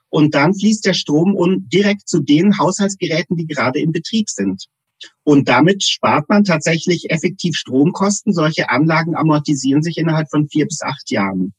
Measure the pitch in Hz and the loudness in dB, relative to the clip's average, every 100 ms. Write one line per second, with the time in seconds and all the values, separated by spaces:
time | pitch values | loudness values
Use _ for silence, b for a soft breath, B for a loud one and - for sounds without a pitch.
0 | _ 151 151 143 151 196 208 214 196 175 | _ 0 2 2 0 2 0 0 0 -2
1 | - 147 180 196 175 190 - 180 202 202 | 0 0 2 2 0 0 0 0 0 -2
2 | - 175 143 147 202 202 - 185 196 196 | -2 -2 2 4 4 2 0 0 -2 -2
3 | 165 160 170 170 160 139 127 143 151 165 | -4 -4 -2 -4 -4 -4 -2 -2 -2 -4
4 | - 226 214 - 196 190 - _ _ _ | -2 -2 -2 -4 -4 -4 -10 _ _ _
5 | B _ - 143 - 127 160 196 - - | B _ 2 2 4 4 4 2 -2 -2
6 | 127 127 - 208 202 156 160 165 180 175 | 0 0 2 2 4 2 0 0 0 -2
7 | - 160 175 - 175 147 - 127 151 214 | -2 -2 -2 -4 -4 -6 -2 2 2 2
8 | 196 202 226 170 156 156 - 127 160 160 | -2 0 -2 0 0 0 -2 0 2 2
9 | 165 151 156 151 147 139 131 139 165 165 | -2 0 2 2 0 -2 0 0 0 -2
10 | 160 156 156 151 147 151 143 156 - 139 | -2 -2 -2 -2 -2 -2 -2 -4 -8 -10
11 | - 113 98 95 92 | -6 -4 -2 -4 -6